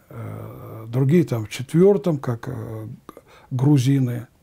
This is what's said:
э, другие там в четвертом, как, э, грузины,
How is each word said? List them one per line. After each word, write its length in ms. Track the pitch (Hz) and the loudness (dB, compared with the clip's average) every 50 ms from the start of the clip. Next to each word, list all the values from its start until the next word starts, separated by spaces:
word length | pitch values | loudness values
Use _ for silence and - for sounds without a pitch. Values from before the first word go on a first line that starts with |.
| _ _ | _ _
э, 760 | - 117 110 107 107 110 110 110 113 - - 113 113 110 113 113 | -16 -14 -12 -12 -12 -12 -12 -14 -14 -16 -16 -16 -16 -14 -12 -6
другие 340 | 117 127 139 135 156 180 156 | -2 0 2 4 4 4 4
там 220 | 135 127 113 107 | 2 0 -4 -4
в 40 | - | -6
четвертом, 680 | - - 127 - - 165 185 196 202 196 202 185 156 139 | -8 -10 -8 -2 2 4 6 6 6 4 2 0 -2 -2
как, 320 | - - 120 117 - 131 | -2 -4 -6 -6 -8 -10
э, 400 | 131 110 110 120 113 110 110 110 127 - _ - - - - _ - - - _ | -10 -10 -10 -10 -10 -10 -12 -12 -14 -16 _ -20 -20 -20 -20 _ -20 -20 -12 _
грузины, 760 | 135 123 131 147 151 139 117 131 139 139 131 120 120 120 120 - _ _ | -4 0 4 4 4 4 4 4 2 2 2 0 -2 -6 -10 -12 _ _